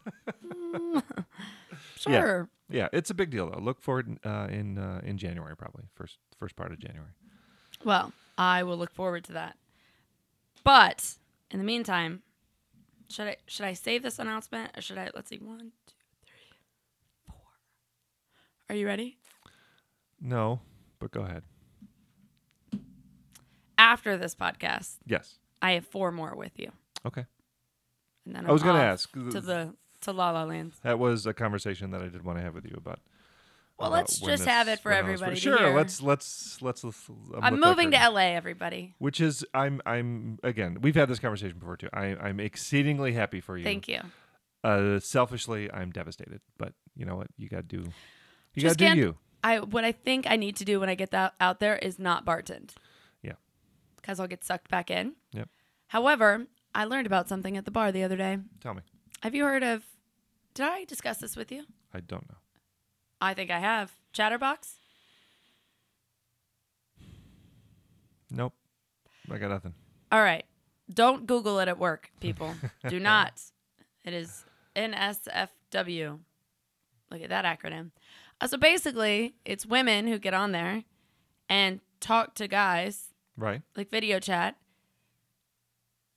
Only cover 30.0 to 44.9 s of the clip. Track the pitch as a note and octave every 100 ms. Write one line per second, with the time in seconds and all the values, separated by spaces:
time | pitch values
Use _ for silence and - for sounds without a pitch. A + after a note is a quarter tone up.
30 | - F#3 F3 E3 D#3+ E3 E3 - A#2+ A#2
31 | B2 A#2 G#2 G#2 A2+ G#2 G#2 F2+ G2 F#2
32 | F2+ F2 F2 F2 F2 E2+ - - F2 E2+
33 | _ _ _ _ _ _ _ - E4 E4
34 | F4+ - - C#4+ C4+ A#3+ A3+ G#3+ G#3 G3
35 | F#3+ F#3 F#3 F3+ C4+ B3+ F3 C3+ D#3+ -
36 | C#3 C#3+ - - - - B2+ A#2+ A#2+ -
37 | - A2 G#2+ - B3 C4+ E4+ F4 E4 C#4
38 | A#3 G#3 F#3 E3+ F3 E3+ F3 F3 F3+ _
39 | C#3 C#3 D#3+ C#3 - C3 C#3 C#3 - A#2+
40 | A#2+ A#2+ A2+ A2 B2+ A2+ F2+ E2+ C#3 D#3
41 | C#3 A#2+ B2 G#2 G2 F2 F2 F2 - -
42 | G2 F#2+ G2+ G2 G#2 - - C#3+ C#3+ C#3+
43 | C3+ A#2 G#2 F#2+ - F#2 F2 G2 G2 -
44 | F3 - _ _ _ _ A2+ G2+ G2+